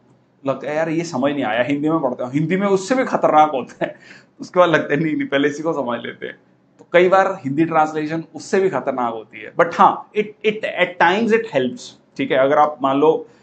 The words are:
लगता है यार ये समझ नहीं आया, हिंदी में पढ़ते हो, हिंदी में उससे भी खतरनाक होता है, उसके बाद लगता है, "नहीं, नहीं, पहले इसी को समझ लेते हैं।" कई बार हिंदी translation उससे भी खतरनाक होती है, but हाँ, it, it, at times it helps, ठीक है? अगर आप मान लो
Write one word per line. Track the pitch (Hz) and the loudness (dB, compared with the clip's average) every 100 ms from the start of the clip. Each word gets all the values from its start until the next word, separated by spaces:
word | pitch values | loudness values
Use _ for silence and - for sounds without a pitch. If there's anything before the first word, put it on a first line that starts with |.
| _ _ _ _ 139 | _ _ _ _ -6
लगता | 127 135 | -6 -4
है | 151 | -4
यार | 165 | -2
ये | 160 | -4
समझ | 165 120 139 | -4 -2 -2
नहीं | 147 | -2
आया, | 113 113 | -2 -2
हिंदी | 123 143 151 | 0 0 0
में | 165 | 0
पढ़ते | 135 123 | -2 -4
हो, | 123 | -4
हिंदी | 139 160 185 | -2 0 0
में | 202 | 0
उससे | 190 - 254 | 0 0 -2
भी | 247 | 0
खतरनाक | - 165 - 196 | 0 4 4 4
होता | 139 233 - - | 2 -8 -8 -10
है, | - - - _ - | -10 -20 -20 _ -18
उसके | - 180 | -4 2
बाद | 175 | 4
लगता | 156 139 | 2 0
है, | 147 | -2
"नहीं, | 160 143 | -2 -4
नहीं, | 131 | -2
पहले | 139 147 | 0 0
इसी | 147 | -2
को | 160 | -4
समझ | 147 123 117 120 | -4 -4 -6 -8
लेते | - - | -12 -14
हैं।" | - _ _ _ _ - | -14 _ _ _ _ 0
कई | 175 180 | 4 4
बार | 190 190 180 | 4 2 -2
हिंदी | 135 143 165 | -4 0 0
translation | 160 156 156 151 165 160 151 | 2 0 -2 -4 -6 -8 -14
उससे | - 196 | -2 0
भी | 190 | 0
खतरनाक | 131 123 131 120 | -2 -4 -4 -4
होती | 113 107 107 | -6 -14 -18
है, | 107 - | -8 -2
but | 170 | 0
हाँ, | - 175 117 - 214 | 6 4 4 -6 -6
it, | 208 - 220 | -6 -2 -2
it, | 214 | -2
at | 175 - 180 - 175 | -4 -2 -2 2 2
times | 196 226 | 2 0
it | 220 226 143 | 0 0 -2
helps, | 123 123 - - _ - | -2 -6 -16 -20 _ -6
ठीक | 135 | -2
है? | 143 | 2
अगर | 135 151 | 2 4
आप | 151 - | 2 2
मान | 135 139 | 0 2
लो | 156 - - _ | 2 2 -4 _